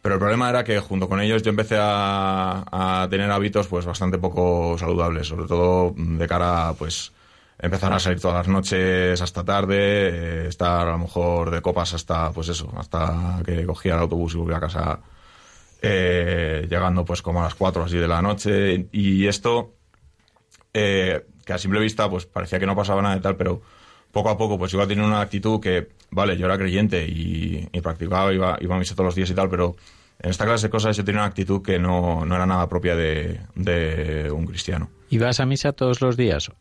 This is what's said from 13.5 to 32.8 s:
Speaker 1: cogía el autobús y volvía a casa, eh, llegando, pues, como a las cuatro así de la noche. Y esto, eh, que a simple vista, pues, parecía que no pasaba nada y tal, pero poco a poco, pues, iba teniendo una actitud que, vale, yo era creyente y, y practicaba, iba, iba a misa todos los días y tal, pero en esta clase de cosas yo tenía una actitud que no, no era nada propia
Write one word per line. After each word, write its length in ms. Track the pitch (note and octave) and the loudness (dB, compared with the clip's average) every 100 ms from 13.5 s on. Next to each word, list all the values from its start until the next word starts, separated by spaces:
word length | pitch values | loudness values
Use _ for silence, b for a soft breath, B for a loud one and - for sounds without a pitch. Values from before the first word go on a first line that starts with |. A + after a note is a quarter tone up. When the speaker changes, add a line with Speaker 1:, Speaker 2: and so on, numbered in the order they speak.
| E2+ F2 | -2 -2
Speaker 1:
cogía 260 | - F#2+ | -2 0
el 80 | E2 | 0
autobús 320 | E2+ E2+ E2+ | 0 0 -2
y 40 | E2+ | -2
volvía 180 | E2 D#2+ | -2 -2
a 40 | |
casa, 400 | E2 E2+ D#2+ - B B B B B B B _ | -4 -4 -4 -6 B B B B B B B _
eh, 840 | G#2 G2 F2+ F2+ E2+ F2 D#2+ D#2 E2+ | 0 2 2 2 2 0 0 -2 -2
llegando, 340 | F2 F#2 F2+ | 0 2 2
pues, 160 | E2+ F2 | 0 -4
como 200 | - F2 | -2 0
a 40 | |
las 100 | E2 | -2
cuatro 300 | - F#2+ F2 | 0 0 0
así 140 | E2+ F2 | -2 0
de 100 | E2+ | 2
la 140 | E2+ | 2
noche. 640 | G2 G2+ G#2 G2+ G2 F2+ F2+ | 2 0 2 2 2 0 -2
Y 340 | G#2 G2 F#2+ G2+ | 0 2 4 2
esto, 480 | G2 A#2+ A#2+ A2+ _ _ _ - _ _ _ _ - _ | 2 2 0 -2 _ _ _ -20 _ _ _ _ -20 _
eh, 540 | A2 G2+ G2 F#2 D#2 - - | 0 2 2 2 -2 -6 -20
que 80 | - | -8
a 60 | F#2 | -4
simple 200 | F#2+ G#2 | 0 2
vista, 300 | A2 A2 G#2 | 2 0 0
pues, 160 | F#2 | 0
parecía 340 | F2+ - F2+ F#2 | -6 -8 -4 -2
que 60 | |
no 100 | G2 | 0
pasaba 280 | G2 G2+ G2 | 0 2 2
nada 160 | G2+ F#2+ | 2 0
y 20 | |
tal, 160 | F#2+ F#2+ | -2 -2
pero 240 | F#2 F2+ B B B B B | -2 -4 B B B B B
poco 180 | G#2+ G#2 | -2 0
a 80 | G2+ | 0
poco, 200 | A2 G2+ | 0 -2
pues, 140 | F2+ | -2
iba 140 | F#2 G2 | 0 2
teniendo 200 | G2+ G#2+ | 2 2
una 140 | G#2+ | 2
actitud 400 | G2+ G2+ G#2+ A2 | 0 -2 0 0
que, 300 | G2 F2+ E2 _ _ | 2 0 -2 _ _
vale, 260 | G2+ G2+ F2+ | 0 0 2
yo 100 | F#2 | 0
era 120 | G2 | 0
creyente 480 | F#2+ F#2 G#2+ F2+ D#2+ | 0 2 2 0 -2
y, 640 | D#2+ E2+ E2+ E2+ E2 E2+ | -4 -4 -2 -2 -4 -4
y 100 | F2 | -6
practicaba, 520 | E2 E2 E2+ F#2 G2 | -4 -4 -2 2 2
iba, 260 | F#2+ F#2 E2+ | 2 0 0
iba 140 | F2+ | -2
a 40 | F#2 | -2
misa 160 | F#2 G2 | -2 0
todos 80 | |
los 100 | F#2 | 0
días 160 | F2+ F#2 | 0 0
y 40 | |
tal, 140 | F#2 F#2+ | 0 0
pero 280 | F2+ F2 F2 B B B B | 0 -2 -4 B B B B
en 120 | F2 | -4
esta 140 | F#2 | 0
clase 220 | G#2+ A#2 G#2+ | 2 2 0
de 40 | |
cosas 260 | A2 A2 G#2+ | 0 0 0
yo 80 | |
tenía 160 | G2 G#2 | 0 0
una 80 | G#2 | 0
actitud 340 | F#2+ F#2 G2 | -2 -2 -2
que 160 | F#2+ F#2 | 0 0
no, 460 | F2+ F2+ F2 E2 | 2 2 0 0
no 100 | D#2+ | 0
era 100 | F2+ | 0
nada 240 | F#2 F#2 E2+ | 2 2 0
propia 280 | F2+ | 0